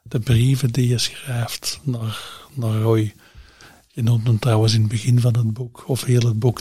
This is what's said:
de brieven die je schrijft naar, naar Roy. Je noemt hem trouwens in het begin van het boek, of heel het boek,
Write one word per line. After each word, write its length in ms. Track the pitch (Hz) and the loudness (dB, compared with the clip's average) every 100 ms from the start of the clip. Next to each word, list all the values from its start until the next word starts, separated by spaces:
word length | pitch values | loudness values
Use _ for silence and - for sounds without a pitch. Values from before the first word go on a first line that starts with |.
de 160 | - 123 | -8 -4
brieven 520 | 107 113 127 131 123 | 0 2 4 2 0
die 160 | 123 123 | 0 0
je 100 | 120 | 0
schrijft 840 | - - - 120 113 - - - | -4 -8 -8 -6 -6 -6 -10 -6
naar, 360 | 139 120 110 107 - - - | -6 -4 -6 -8 -14 -20 -14
naar 280 | 135 117 110 | -6 -2 0
Roy. 340 | 113 113 107 - - - - _ - - _ | 2 2 0 -6 -20 -20 -20 _ -20 -20 _
Je 140 | - | -2
noemt 240 | 117 117 117 | 0 2 2
hem 120 | 110 | 2
trouwens 360 | - 110 110 | 2 2 4
in 60 | 110 | 2
het 100 | 107 | 0
begin 300 | 113 127 123 | 0 0 2
van 160 | 120 117 | 2 2
het 160 | 113 | 0
boek, 300 | 107 123 - - | -4 -10 -12 -6
of 180 | 131 | -4
heel 160 | - 123 117 | 2 2 2
het 120 | 107 | 2
boek, 220 | 120 110 | 0 -2